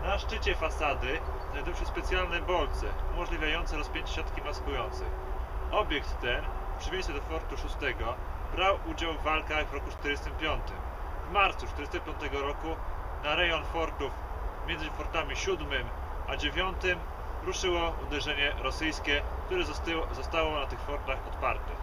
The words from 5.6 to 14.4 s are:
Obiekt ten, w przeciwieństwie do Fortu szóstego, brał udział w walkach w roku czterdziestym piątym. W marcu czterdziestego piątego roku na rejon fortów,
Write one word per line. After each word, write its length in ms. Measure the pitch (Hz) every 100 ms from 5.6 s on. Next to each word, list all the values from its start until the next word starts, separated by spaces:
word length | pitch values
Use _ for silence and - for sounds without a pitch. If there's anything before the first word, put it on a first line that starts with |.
| -
Obiekt 500 | 180 208 147 - -
ten, 240 | 123 131 147
w 320 | - - -
przeciwieństwie 360 | - 180 -
do 80 | 143
Fortu 360 | - 160 - -
szóstego, 580 | - - 143 120 113 127 - - - 139
brał 220 | 185 196 165
udział 220 | 160 165
w 100 | 151
walkach 440 | 151 156 151 151 151
w 60 |
roku 180 | - -
czterdziestym 420 | - 147 143 -
piątym. 420 | - 156 127 - - - - - - -
W 40 |
marcu 340 | 190 190 - 175
czterdziestego 380 | - 143 180 165
piątego 360 | 147 147 139
roku 340 | 139 147 160 160 - - - -
na 120 | 147 160
rejon 280 | 175 160 156
fortów, 460 | 175 160 - 135 - - -